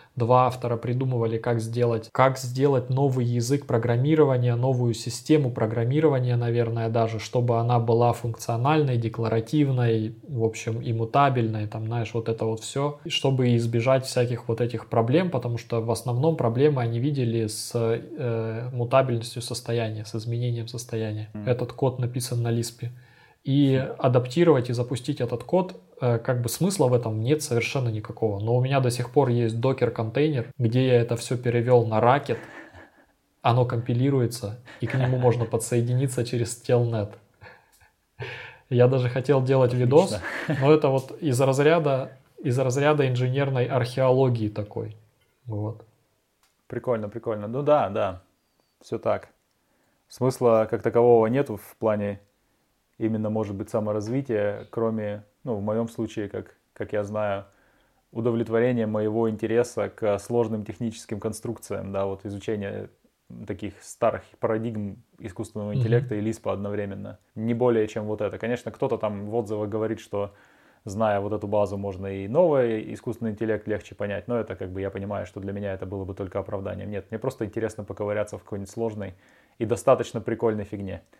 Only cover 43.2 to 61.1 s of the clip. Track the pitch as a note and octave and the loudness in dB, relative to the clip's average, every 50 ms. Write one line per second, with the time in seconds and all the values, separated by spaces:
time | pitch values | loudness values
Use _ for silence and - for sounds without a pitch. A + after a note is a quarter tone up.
43.2 | B2+ B2+ B2+ C3+ C#3 C3+ C3+ B2+ B2 B2+ C#3 B2+ A#2 A#2 - - C3 C3 B2+ C3 | 0 0 0 0 0 0 0 0 0 0 0 -2 -2 -2 0 0 2 4 4 4
44.2 | C3+ C3 A#2+ A2+ G#2+ G#2 G#2 - G#2 - - A2 G#2+ G#2+ G#2+ - _ _ _ _ | 4 2 2 0 -2 -4 -4 -6 -10 -8 -8 -10 -10 -10 -12 -18 _ _ _ _
45.2 | _ _ _ _ _ B2 A2 G#2 G#2 G#2 G#2 - - _ _ _ _ _ _ _ | _ _ _ _ _ -8 -6 -6 -6 -6 -8 -10 -18 _ _ _ _ _ _ _
46.2 | _ _ _ _ _ _ _ _ _ _ - A#2+ A#2 - A#2+ A2 G#2+ G2+ G2+ A#2 | _ _ _ _ _ _ _ _ _ _ -10 -8 -4 -2 -2 -2 -2 -6 -10 -8
47.2 | - A#2+ A2 G#2+ G#2 G#2+ A#2 C3 C#3+ C#3 D3 D3 A#2 F#2+ G2+ G#2+ G#2+ F#2+ F2+ F2+ | -6 -6 -6 -4 -6 -6 -6 -4 2 4 4 4 4 0 -2 -2 -2 -2 -4 -8
48.2 | _ _ _ _ _ _ _ _ _ _ _ _ _ - - A2+ - A2+ G2+ F#2+ | _ _ _ _ _ _ _ _ _ _ _ _ _ -10 -10 -4 -2 -2 -2 -2
49.2 | - - _ _ _ _ _ _ _ _ _ _ _ _ _ _ _ _ - - | -4 -12 _ _ _ _ _ _ _ _ _ _ _ _ _ _ _ _ -6 0
50.2 | B2 C3 B2+ - B2+ A#2+ A2+ A2 A2 G#2+ - G#2+ - B2 G#2 A#2 A#2 B2 A#2+ A#2 | 0 0 0 4 4 6 6 6 4 2 -2 -2 -2 2 4 6 8 8 8 8
51.2 | A2 A2 A#2+ C3+ C#3+ - A2 G2+ - - - _ - A2 G#2+ G#2 G#2 G2+ G2+ G2+ | 6 4 2 0 0 -2 -4 -10 -10 -16 -12 _ 0 0 0 0 -2 -4 -6 -8
52.2 | _ _ _ _ _ _ _ _ _ _ _ _ _ _ _ _ A2+ A2 A2 G#2+ | _ _ _ _ _ _ _ _ _ _ _ _ _ _ _ _ -2 -2 0 0
53.2 | G#2+ G#2+ A2 A2 A2 G2+ G#2 G2 G#2 - - A2+ G#2+ G#2+ G#2+ G#2+ G#2 G#2+ A#2+ C3+ | -2 -2 0 -2 -2 -2 -4 -6 -8 -4 -2 -2 -2 0 -2 -2 -2 -2 -4 -4
54.2 | C#3 - A#2 G#2 G2+ G#2 G2+ G#2+ A2 - - - A#2 A2+ A2 A2 G#2+ G#2 G#2 G#2 | -2 -2 -2 0 0 -2 -4 -6 -10 -10 -4 -2 -2 0 -2 -2 -4 -6 -8 -8
55.2 | G#2 _ _ _ _ C#3 A#2 G2+ G2 G#2+ G#2+ A2 A#2 A2+ - - A#2 G#2+ - - | -12 _ _ _ _ -6 -6 -4 -2 -2 -2 -2 -2 -4 -4 -6 -8 -6 -4 -6
56.2 | G#2 G2+ - G#2 F#2+ - - _ _ _ _ - G#2 G2+ - G#2+ G#2 G2 G#2+ G#2+ | -8 -6 -6 -10 -10 -10 -18 _ _ _ _ -12 -10 -6 -4 -4 -4 -4 -4 -4
57.2 | G#2+ G#2 G2+ G2 G2 - _ _ _ _ _ _ _ _ _ _ _ _ - A#2+ | -2 -2 -2 -4 -6 -12 _ _ _ _ _ _ _ _ _ _ _ _ -8 -2
58.2 | A2+ A#2+ A#2 A#2 A#2 A2 A2+ A2+ A#2 B2+ B2+ A#2+ A2+ G#2+ G#2+ G#2+ G#2+ G#2+ G#2+ A2+ | -2 0 0 0 -2 0 2 2 2 2 2 0 0 0 0 0 0 0 0 0
59.2 | A2+ A2+ A2 G#2+ - A2 A2 A#2 A#2+ - - - G#2 G2 - - - G#2+ G2+ G2 | 0 0 -2 -2 -2 0 2 2 0 0 -2 -4 -4 -4 -4 -4 -2 0 0 0
60.2 | - - A#2+ A#2+ A#2 A2 A2 G#2+ G#2 - G2+ - B2 A2+ A2 - - - | -2 -2 0 0 0 0 -2 -6 -6 -8 -10 -6 -6 -8 -8 -8 -10 -10